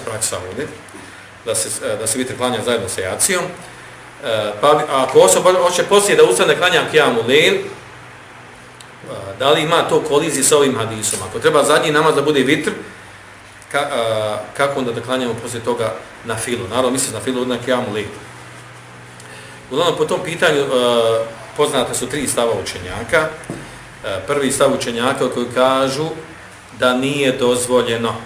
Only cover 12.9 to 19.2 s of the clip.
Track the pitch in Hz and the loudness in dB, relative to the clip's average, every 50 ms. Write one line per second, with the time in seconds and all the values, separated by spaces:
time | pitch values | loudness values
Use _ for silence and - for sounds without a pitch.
12.9 | - - - - - - - - - - - - - - - - - - - - | -18 -20 -20 -20 -20 -20 -20 -20 -20 -20 -20 -20 -20 -20 -16 -6 -4 -4 -2 -2
13.9 | 139 120 113 113 110 107 107 107 104 104 - - - - 139 - - 139 127 120 | -2 -2 -2 0 0 -2 -2 -2 -4 -6 -8 -10 -2 -2 -2 0 0 -2 -4 -4
14.9 | 113 123 117 123 131 131 127 120 113 113 - 117 113 113 110 127 120 117 113 107 | -4 -6 -4 -4 -4 -2 -2 -4 -4 -6 -8 -8 -10 -6 -4 -4 -2 -2 -2 -4
15.9 | - - - - - - - 117 110 110 - 127 120 107 92 92 107 127 131 123 | -4 -6 -12 -16 -18 -14 -10 -8 -6 -6 -4 -4 -4 -6 -6 -4 -2 0 0 0
16.9 | 127 135 - - 107 104 101 131 127 123 127 127 123 113 - 131 127 123 117 107 | 0 0 -2 -4 -6 -6 -6 -4 -4 -2 -2 -2 -4 -4 -2 -2 -2 -2 -2 -4
17.9 | 104 107 98 95 - - - - - - - - - - - - - - - - | -6 -6 -6 -8 -10 -14 -18 -18 -20 -20 -20 -20 -20 -20 -20 -20 -20 -20 -20 -20
18.9 | - - - - - - | -20 -20 -20 -20 -20 -20